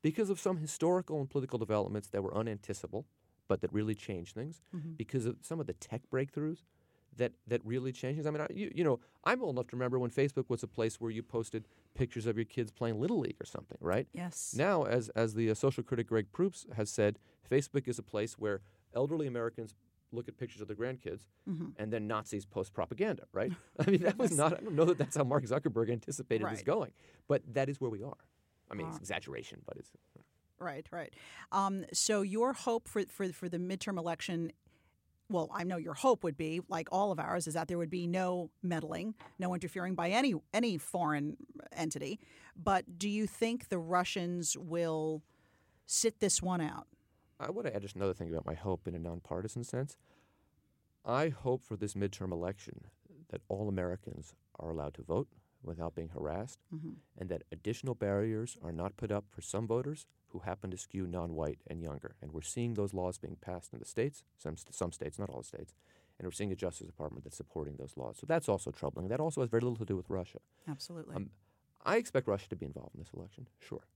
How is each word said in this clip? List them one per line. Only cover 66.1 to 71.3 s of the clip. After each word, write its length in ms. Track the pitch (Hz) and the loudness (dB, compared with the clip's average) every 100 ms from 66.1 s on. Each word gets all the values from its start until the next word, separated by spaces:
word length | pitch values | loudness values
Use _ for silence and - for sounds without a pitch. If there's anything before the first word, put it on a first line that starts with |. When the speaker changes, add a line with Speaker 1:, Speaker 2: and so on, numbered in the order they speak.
| _ | _
Speaker 1:
and 60 | 92 | -8
we're 40 | |
seeing 200 | 80 101 | -4 -4
a 40 | 90 | -2
Justice 320 | 92 - 85 | -4 -4 -14
Department 360 | - 76 60 | -8 -8 -8
that's 140 | - - | -14 -14
supporting 400 | 69 82 73 71 | -8 -6 -6 -8
those 160 | 67 - | -12 -8
laws. 200 | 60 - | -8 -8
So 80 | 147 | 0
that's 220 | 165 143 | 0 4
also 220 | 98 - | 0 0
troubling. 360 | - 69 - 92 | -4 -4 -4 -2
That 120 | 127 | 0
also 220 | 156 143 | 0 0
has 80 | 123 | 2
very 120 | 117 | 4
little 160 | 120 113 | 2 -2
to 80 | 104 | -2
do 100 | 95 | -2
with 140 | - | -2
Russia. 300 | 92 87 - _ _ - | -4 -4 -10 _ _ -10
Speaker 2:
Absolutely. 480 | 143 - 170 - 95 | -8 -8 -12 -10 -8
Speaker 1:
Um, 140 | 98 | -8